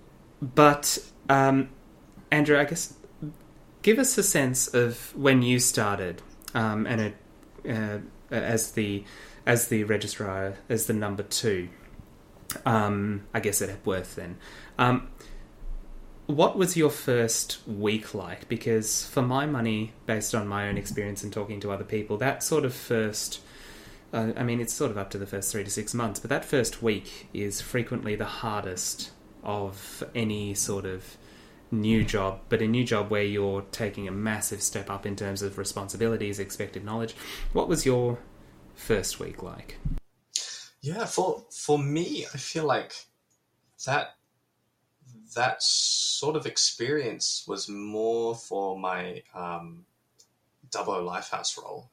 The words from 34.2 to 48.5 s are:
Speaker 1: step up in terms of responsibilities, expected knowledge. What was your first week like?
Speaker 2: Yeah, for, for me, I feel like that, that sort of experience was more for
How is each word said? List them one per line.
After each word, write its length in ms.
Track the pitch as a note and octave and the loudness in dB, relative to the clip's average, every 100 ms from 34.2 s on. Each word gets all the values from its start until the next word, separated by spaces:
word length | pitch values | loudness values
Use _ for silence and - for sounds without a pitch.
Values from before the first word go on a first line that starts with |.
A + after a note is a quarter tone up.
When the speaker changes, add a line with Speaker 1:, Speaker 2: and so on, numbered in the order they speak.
| A2 G#2+ - G2+ | -2 -2 -2 -2
Speaker 1:
step 280 | - G2+ G2 | -4 -4 -6
up 160 | G2 G#2 | -6 -6
in 100 | G2+ | -4
terms 260 | G2+ F#2+ | -4 -4
of 160 | G2 G2+ | -4 -4
responsibilities, 800 | F#2+ G#2 G2 F#2+ A2+ G#2+ G#2 G2 | -6 -6 -6 0 0 2 -2 -4
expected 460 | F#2+ - G2+ F#2+ G2+ | -6 -6 -8 -8 -6
knowledge. 280 | A2+ A2+ - - - - | -4 -6 -8 -12 -6 -2
What 140 | - - | 0 2
was 180 | D#3 C3 | 2 4
your 340 | B2 A#2+ A#2+ - - - - - - | 4 2 -2 -8 -20 -20 -20 -20 -8
first 440 | - G#2 F2+ - | 0 0 0 -6
week 240 | E2+ - | -8 -10
like? 340 | F2+ - - - - - - _ _ - - - - _ | -12 -12 -14 -6 -4 -4 -6 _ _ -4 -4 -12 -16 _
Speaker 2:
Yeah, 240 | C#3 G#3 A3 | -6 -4 -2
for, 400 | - F3+ - - | 2 2 0 -6
for 260 | - - D3 | -4 2 2
me, 480 | C#3 D#3 F#3+ D4 - | 4 0 0 -4 -6
I 40 | C#3 | -8
feel 280 | - D#3+ D3+ | -6 0 2
like 280 | A2+ - - - _ _ _ _ _ _ - B2+ | 2 -2 -12 -18 _ _ _ _ _ _ -10 -2
that, 300 | C#3+ - - _ _ _ _ _ _ _ _ B2+ A2+ - A#2 | 0 -2 -10 _ _ _ _ _ _ _ _ -20 -20 -10 0
that 260 | B2+ - | 0 2
sort 760 | - - - - - - C#3 D#3 | 2 2 2 0 0 0 0 0
of 100 | - | -2
experience 960 | - - - A#2 D3+ A#2+ F#2 - - - | 0 0 0 0 0 -2 -4 -4 -4 -6
was 200 | G2 - | -8 -8
more 680 | G2+ G#2 G#2+ A2+ A#2 A2+ A#2 | -8 -6 -2 0 2 0 -4
for 440 | - | -6